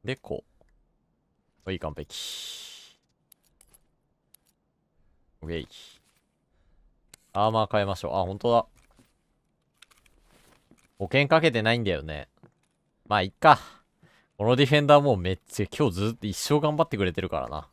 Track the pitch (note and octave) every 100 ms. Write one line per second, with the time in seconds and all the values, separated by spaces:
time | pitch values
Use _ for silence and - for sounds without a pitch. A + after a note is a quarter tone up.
0 | - C3+ - - _ _ _ _ _ _
1 | _ _ _ _ _ _ - F#2 D#2+ D2
2 | D2 - - - - - - - - _
3 | _ _ _ _ _ _ _ _ _ _
4 | _ _ _ _ _ _ _ _ _ _
5 | _ _ _ _ D#2+ E2 B1 - - -
6 | _ _ _ _ _ _ _ _ _ _
7 | _ - _ F#2+ G#2+ A2 G#2+ G#2+ G2 F#2+
8 | D2+ E2 F2+ G2 A#2+ A#2 - _ _ _
9 | _ _ _ _ _ _ _ _ - _
10 | _ _ _ _ _ _ _ _ _ _
11 | G2 C3 C#3+ D#3+ D#3+ A#2 G#2+ A#2+ G#2 D#2+
12 | D#2 D2+ C2+ _ - _ _ _ _ _
13 | _ G#2+ F#2+ _ D#3 C#3+ - - _ _
14 | _ _ _ _ G#2+ B2+ C#3 D3 C#3+ D3
15 | C#3+ G#2 F2 F#2 _ - G2+ - D3 F2+
16 | G#2+ A#2 G#2+ F#2+ - D3 D3+ D3+ - G#2
17 | F#2 E2+ F2+ D#2+ A#1+ D2 -